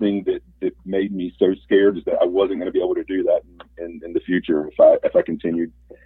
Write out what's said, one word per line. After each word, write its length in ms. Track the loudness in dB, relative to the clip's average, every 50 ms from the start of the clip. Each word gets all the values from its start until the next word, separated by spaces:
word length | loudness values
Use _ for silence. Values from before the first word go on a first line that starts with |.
thing 240 | -2 -2 -2 -2 -2
that, 160 | -4 -4 -4 -6 _ _ _
that 120 | -6 -6 -6 -8 -8
made 280 | -4 -2 -2 -2 -2 -4
me 200 | -6 -8 -8 -2 0
so 160 | 2 2 2 0 -2
scared, 340 | 2 4 4 4 4 2 0
is 60 | -2
that 120 | -2 0 0
I 40 | 0
wasn't 340 | 2 2 2 0 0 0 -4
gonna 120 | -6 -4
be 100 | -2 -2
able 140 | 0 0 -2
to 80 | -4 -4
do 200 | -4 -4 -2 0
that 180 | 0 0 0 -2 -6 _ -20 -20 _ _ -14
in, 80 | -12
in, 160 | -12 -12 -14 -12
in 100 | -8 -6
the 60 | -6
future 480 | -4 -2 -2 -2 -2 -2 -2 -2 -4 -4
if 120 | 0 4
I, 180 | 6 6 6 4 2
if 120 | 0 2
I 60 | 0
continued 500 | 0 0 -2 -6 -4 -4 -4 -4 -4 -6 -8 _ _ -20 -20 -20 _